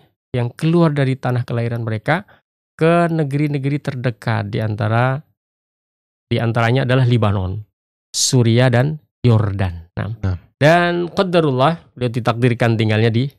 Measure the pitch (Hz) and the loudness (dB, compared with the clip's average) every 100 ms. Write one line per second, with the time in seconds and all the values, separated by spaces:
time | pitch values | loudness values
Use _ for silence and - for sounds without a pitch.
0 | _ _ _ 127 120 - 160 170 165 147 | _ _ _ -6 -6 -4 0 2 2 2
1 | 131 131 127 120 123 117 117 117 113 107 | 0 -2 -2 -4 -4 -4 -4 -6 -6 -6
2 | - 170 - _ _ _ _ - 160 170 | -2 -4 -4 _ _ _ _ -2 0 2
3 | 170 165 143 139 151 147 135 143 - 127 | 2 0 -2 -2 -2 -2 -4 -4 -6 -6
4 | 127 113 - 110 101 117 107 104 107 113 | -4 -4 -4 -4 -2 -4 -4 -2 0 2
5 | 127 135 - _ _ _ _ _ _ _ | 0 -2 -8 _ _ _ _ _ _ _
6 | _ _ - 117 113 117 117 131 127 131 | _ _ -6 -2 -2 0 2 2 2 2
7 | 123 120 104 101 92 101 107 _ _ _ | 2 2 2 0 -4 -6 -12 _ _ _
8 | _ - - 131 117 117 127 120 139 156 | _ -6 0 2 2 4 4 2 0 -4
9 | _ _ 123 110 101 98 92 85 - - | _ _ 2 2 2 -2 -4 -6 -12 -10
10 | 101 113 95 87 - - 143 175 175 175 | -10 -6 -6 -6 -10 0 4 4 2 -2
11 | 175 175 190 175 156 127 143 170 - - | -4 -2 0 2 2 2 2 0 -8 -8
12 | 123 120 117 117 123 117 120 110 110 107 | -6 -2 -2 0 2 2 2 2 2 2
13 | 113 113 139 | 2 2 -2